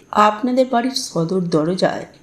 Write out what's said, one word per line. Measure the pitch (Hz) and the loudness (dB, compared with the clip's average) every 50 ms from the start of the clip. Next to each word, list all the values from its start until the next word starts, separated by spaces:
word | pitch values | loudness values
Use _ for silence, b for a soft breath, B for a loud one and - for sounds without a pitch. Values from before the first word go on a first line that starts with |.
| - _ | -14 _
আপনাদের | - - 208 214 214 - - 247 254 262 254 247 | 2 4 4 4 2 0 -2 0 2 2 2 2
বাড়ির | 240 233 233 254 269 | 0 0 0 -2 -4
সদর | - - - - 170 165 165 185 190 | -6 -8 -4 -2 -2 -2 0 -2 -2
দরজায় | 175 170 175 156 151 165 185 185 190 151 - 101 - - - _ | 0 0 0 0 2 0 0 0 0 -2 -2 -4 -8 -14 -18 _